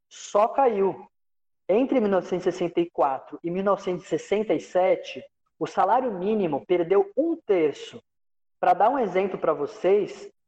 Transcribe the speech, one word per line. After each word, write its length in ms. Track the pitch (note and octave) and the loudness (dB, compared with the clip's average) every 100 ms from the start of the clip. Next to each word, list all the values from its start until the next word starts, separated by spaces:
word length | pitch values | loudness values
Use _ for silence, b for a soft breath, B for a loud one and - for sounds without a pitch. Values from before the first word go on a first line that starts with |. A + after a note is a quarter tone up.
| _ | _
só 380 | - - G3+ A3 | -20 -4 0 2
caiu. 580 | B3 C4+ G#3 G3 D#3 - _ _ _ _ _ - | 2 2 2 0 -2 -12 _ _ _ _ _ -2
Entre 280 | G3 C4 C4 | 0 2 2
mil 80 | G#3 | 2
novecentos 360 | G3 G3 F3+ F3+ | 0 0 -4 -2
e 60 | |
sessenta 300 | E3+ E3+ F3 | -2 -2 -2
e 80 | E3+ | -2
quatro 500 | - D3 C3+ - D3 | 0 0 0 -8 -10
e 80 | E3+ | -8
mil 140 | F3+ | -4
novecentos 400 | G3 F#3+ - F3+ | 0 -2 -2 -6
e 60 | - | -4
sessenta 440 | D#3+ - G3+ G#3+ | -6 -2 -2 0
e 60 | D#3 | -2
sete, 640 | - F3+ F#3 E3+ - C3 - _ _ - | 0 0 2 2 -2 -14 -16 _ _ -10
o 80 | D#3+ | -6
salário 460 | - F#3 A#3 C4 | -2 2 2 0
mínimo 540 | F#3+ F#3 A3 F3+ C#3 - | -4 -2 0 0 -2 0
perdeu 440 | F3+ E3+ G3 G3 - | 0 2 2 2 0
um 220 | E4 D#4+ | -2 -2
terço. 680 | - F#3+ D3+ C#3 - - - _ _ _ _ - | 0 2 2 -2 -12 -18 -20 _ _ _ _ -2
Pra 140 | F3+ | 2
dar 160 | F3+ G#3 | 4 4
um 100 | C#4 | 2
exemplo 400 | G#3+ F3+ G3 G3 | 0 0 -2 -2
pra 140 | - | -2
vocês, 760 | D3 C#3+ - F3+ G#3 F#3+ - - _ | -2 -2 -2 2 2 2 -8 -18 _